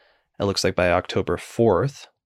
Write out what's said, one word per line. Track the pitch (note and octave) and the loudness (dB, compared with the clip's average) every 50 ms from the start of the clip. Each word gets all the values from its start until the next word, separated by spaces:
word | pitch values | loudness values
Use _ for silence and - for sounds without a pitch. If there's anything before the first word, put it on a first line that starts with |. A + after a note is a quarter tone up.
| _ _ _ _ _ _ _ - | _ _ _ _ _ _ _ -4
it | G2+ | -4
looks | G2+ G2 - - | -2 -2 0 -2
like, | F#2+ F2+ | -2 0
by | - F2+ F2+ | 0 2 2
October | F2 F2+ - - - G#2 F2+ - F2 | 2 2 0 -2 -4 -4 -2 -2 -4
fourth. | E2 - - - - A#2 A2+ F#2 E2+ A2+ C#3 C#3+ - - - _ _ _ | -6 -6 -6 -2 2 2 4 4 2 2 -2 -6 -10 -20 -20 _ _ _